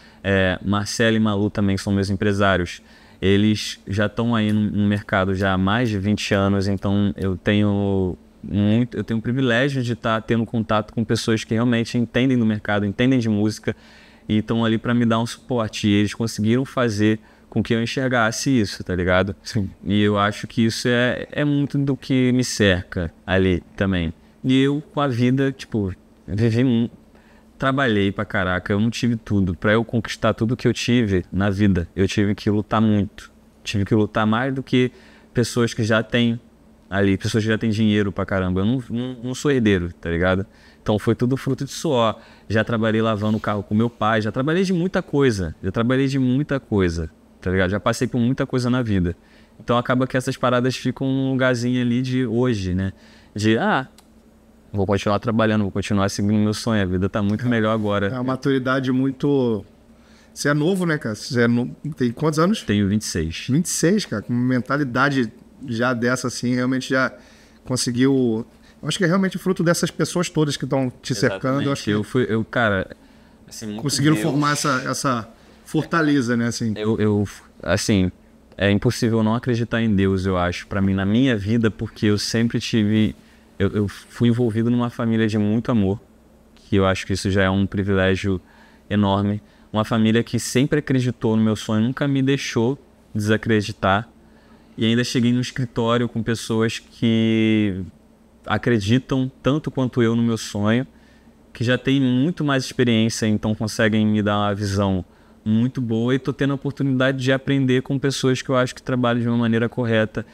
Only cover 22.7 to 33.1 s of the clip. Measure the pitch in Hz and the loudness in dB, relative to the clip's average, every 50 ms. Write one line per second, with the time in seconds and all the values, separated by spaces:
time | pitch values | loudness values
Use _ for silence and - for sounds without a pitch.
22.7 | 90 87 - - - 92 85 80 - - - - 92 95 95 92 90 78 - - | 2 2 -2 -6 -6 -6 -6 -6 -8 -12 -4 0 2 2 4 2 2 0 -2 -8
23.7 | - - 101 95 95 87 82 80 - - - - - - - 127 131 135 135 139 | -4 -2 0 0 0 0 -2 -4 -6 -10 -18 -20 -18 -6 0 2 2 4 4 2
24.7 | 143 151 147 - - 151 143 139 120 113 123 123 131 135 135 139 135 - - - | 0 -2 -6 -6 -4 -2 -2 0 0 2 2 2 4 2 2 0 -2 -6 -12 -6
25.7 | - 110 101 92 90 - - - - - - - 87 110 117 117 110 120 131 135 | -4 -2 -2 -2 -4 -8 -14 -20 -20 -20 -10 -6 -2 0 0 2 2 2 2 2
26.7 | 117 113 120 - - - - - - - - - - - _ - _ - 135 135 | 2 2 0 -2 -6 -14 -20 -20 -20 -20 -20 -20 -20 -20 _ -20 _ -4 -2 -2
27.7 | 135 143 139 120 107 101 98 101 95 - 104 - - 104 90 92 90 90 - - | 0 0 0 2 2 2 2 0 0 -2 -6 -4 -2 -2 0 0 -2 -2 -2 -2
28.7 | 104 101 110 117 113 - - 120 120 113 - - 107 101 95 92 87 - - 107 | 0 0 0 0 -2 0 -2 -2 -2 -2 -4 -2 0 2 2 0 -2 -2 0 2
29.7 | 107 117 113 - - 113 - - - - - 110 101 - 113 110 127 - - 123 | 2 2 0 0 -2 -4 -4 -4 -8 -2 -2 -2 0 0 0 -2 -2 0 0 -2
30.7 | 107 - - - 120 123 117 101 98 90 - - - 92 98 104 95 101 107 101 | 0 0 0 2 2 2 2 2 0 0 -2 -2 -2 -2 0 0 2 2 4 4
31.7 | 92 90 82 - - 85 98 92 - 107 101 101 104 - - 110 101 107 101 - | 4 2 0 -4 -2 0 0 0 2 0 0 0 0 -2 -2 0 0 0 -2 0
32.7 | 113 107 110 110 104 104 95 - | 0 2 2 4 2 2 0 -2